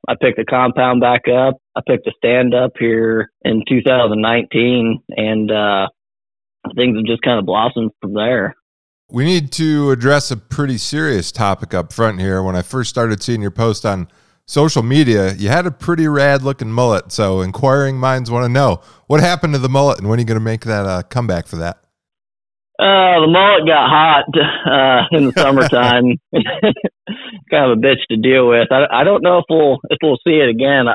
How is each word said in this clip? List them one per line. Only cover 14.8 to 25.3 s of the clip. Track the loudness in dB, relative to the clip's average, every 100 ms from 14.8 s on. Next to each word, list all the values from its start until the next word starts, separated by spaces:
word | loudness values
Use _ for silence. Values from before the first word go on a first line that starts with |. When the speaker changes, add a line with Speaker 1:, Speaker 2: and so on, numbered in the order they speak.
Speaker 2:
media, | 2 2 4 2 0
you | -2 -2
had | 0
a | -2
pretty | -6 -4 0 0
rad | 2 2 2
looking | -2 -6 -4
mullet. | 0 0 0 -4
So | -2 0 0
inquiring | -2 -2 0 2 0 -2
minds | -2 -2 -2
wanna | -2 0
know, | 2 2 0 -8 _ 0
what | 0
happened | 2 -2 -2
to | -2
the | 0
mullet | 2 2 0
and | -2
when | -2
are |
you | 0
gonna | -2
make | -2 -4
that, | -4 -4 -2
uh, | -4
comeback | -4 -4 -2 -4 -6
for | -8
that? | -8 -10 _ _ _ _ _ _ _ _ _ -2
Speaker 1:
Uh, | 2 4 4 4
the | 4
mullet | 4 4 4
got | 4 2 4
hot, | 4 4 2 2 0 0 -2 -2
uh, | 2 4 2 2 0
in |
the | 0